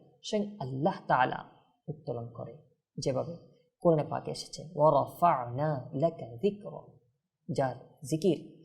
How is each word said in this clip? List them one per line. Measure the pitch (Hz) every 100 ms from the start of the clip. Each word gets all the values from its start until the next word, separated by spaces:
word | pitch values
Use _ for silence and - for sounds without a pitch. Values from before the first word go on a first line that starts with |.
| - _
স্বয়ং | - 214 208 -
আল্লাহ | 131 131 170 185 -
তাআলা | 139 127 - - - _ _ -
উত্তোলন | 151 - 120 117
করে, | - 131 - _ _ _ -
যেভাবে | 135 131 131 170 - _ _ _
কোরআনে | 175 156
পাকে | 143 127 139
এসেছে, | 143 - - 151 147
"ওয়া | 151
রাফা'না | 143 127 - 175 139 120 120 156 139 123
লাকা | 139 165 - 117 117
যিকরা", | 202 202 175 - - - _ _ _ _ -
যার | 143 131 120 - -
জিকির, | 135 156 190 151 - -